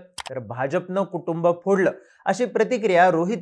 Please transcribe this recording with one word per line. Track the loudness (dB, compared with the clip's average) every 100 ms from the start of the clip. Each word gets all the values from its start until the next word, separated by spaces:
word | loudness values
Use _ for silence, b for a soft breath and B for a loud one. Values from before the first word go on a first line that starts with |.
| -4 -16 -12
तर | -10
"भाजपनं | -8 -6 -4 -4 -4 -4
कुटुंब | -4 -6 -6 0 0 0
फोडलं," | 0 2 2 B B B -4
अशी | -2
प्रतिक्रिया | 0 0 0 0 2 4 6
रोहित | 4 0 -2